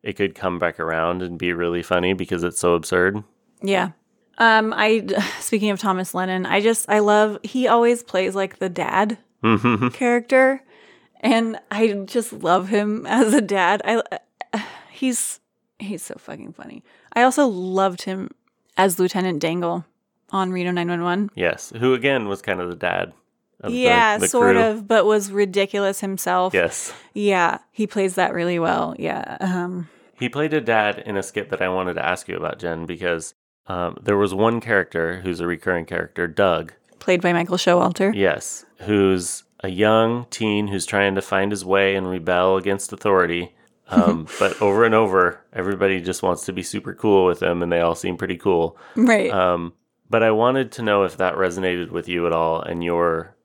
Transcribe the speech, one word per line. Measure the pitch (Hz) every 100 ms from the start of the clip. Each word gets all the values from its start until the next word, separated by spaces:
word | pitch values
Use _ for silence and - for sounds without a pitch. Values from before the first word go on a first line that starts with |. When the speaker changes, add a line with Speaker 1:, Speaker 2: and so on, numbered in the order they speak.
Speaker 1:
it | 107
could | 95 98
come | - 95 87
back | 85 -
around | 82 82 82 90
and | 90 85
be | 90
really | 85 85 87
funny | 82 90 90
because | 95 90 90
it's | 87 -
so | 87
absurd. | 85 80 92 92 104 104 _ _ _
Speaker 2:
Yeah. | 196 190 180 - _ _ _ -
Um, | 226 220 220 -
I, | 214 220 185 190 190 -
<sighs> |
speaking | - 214 208
of | 196
Thomas | 214 185 185
Lennon, | 185 185 185 185
I | 190
just, | 214 226 -
I | 214
love, | 208 208 214 208
he | 208 254 254
always | 233 233 240
plays, | - 185 190
like, | 190 190 -
the | 190
dad | 175 - 190 208 226 _ _
Speaker 1:
Mm-hmm. | 110 107 123 110 123
Speaker 2:
character, | - 247 240 240 262 262 269 _ _ - _ _ _
and | 254 226 226 220 _
I | 202 226 202 196
just | 240 220
love | - 165 185 190
him | 208 208 214 -
<laughs> |
as | 220 220
a | 269
dad. | 196 196 175 208 -
I, | 226 - - _ _ -
<sighs> | 214 - - -
he's, | - 262 233 - - _ _ _ _
he's | 208 214
so | - -
fucking | - - -
funny. | - - - _ _ _
I | -
also | 254 262 269
loved | 185 185 190 190 180
him | - 190 - - _ _ _ -
as | 190 175
Lieutenant | 180 190 185 156
Dangle | 160 170 170 170 - _ _ _ _
on | 196 185
Reno | 180 180
nine | 180 170
one | 175
one. | 175 180 208 -
Speaker 1:
Yes, | 87 - - 113
who | 127
again | 127 135 135 104
was | 98
kind | - 92
of | 87
the | 87
dad | 90 90 87 _ _ _ _ _
of | -
the, | 240
Speaker 2:
Yeah, | 247 240 220 214
Speaker 1:
the | -
Speaker 2:
sort | 247 233 190
Speaker 1:
crew. | 226
Speaker 2:
of, | 214 202
but | 226 196
was | 214 196
ridiculous | 196 202 190 196 202 196 196
himself. | 196 190 - 180 185 190
Speaker 1:
Yes. | 165 - - - -
Speaker 2:
Yeah, | 208 202 190 170 - _
he | - 208
plays | 214 190 185
that | 180
really | 175 170 175
well. | 165 170 160 -
Yeah. | 160 - - -
Um, | 190 180 175 180 160 _ _ _
Speaker 1:
He | 123
played | 139 156
a | 151
dad | 113 113 104 101 -
in | 98
a |
skit | 92 104 98
that | 95
I | 92
wanted | 92 92 82
to | 85
ask | 90 -
you | 87
about, | 80 -
Jen, | 87 82 82
because, | 85 90 82 78 _ _ _ -
um, | 90 87 -
there | 101 101
was | 101
one | 95 113 117
character | 117 101 87 85 82 90
who's | 92 85
a | 85
recurring | 82 - 87 82
character, | 87 80 - 87
Doug. | 80 98 82 82 _ _ _
Speaker 2:
Played | - 180
by | 175
Michael | 175 170 180
Showalter. | - 175 180 170 196 214
Speaker 1:
Yes, | 90 73 - - _ _
who's | 104 104 98 92 90 - _ _
a | 95
young | 92 107 110 113 120 123
teen | - 110 104 104
who's | 98 -
trying | 101 98
to | 95
find | - 98 98
his | 104
way | 92 98 98 98
and | 92
rebel | 92 82 90 92 95
against | 95 98 -
authority. | 98 107 95 87 87 87 _ _ _ _
Um, | 127 87 85 78
Speaker 2:
<laughs> | -
Speaker 1:
but | 98 -
over | 101 101 117
and | 110
over, | 107 92 87 - _
everybody | - 92 95 98 95
just | 87 90
wants | 95 87 -
to |
be | 92
super | 87 104 98 92
cool | 110 98 90
with | 85
him, | 90 87
and | 87
they | 85
all | 85
seem | 82 92 87
pretty | 92 85
cool. | 101 87 82 - - -
Speaker 2:
Right. | 240 214 233
Speaker 1:
Um, | 202 90 87 85 _ _ _ _
but | 117
I | 110
wanted | 107 120 135 117
to | -
know | 113 101
if | 95 90
that | 92 85
resonated | 92 87 92 87 85
with | 85 87
you | 87 85
at |
all | 82 82 80
and | - 85
your | 85 85 85 82 82 _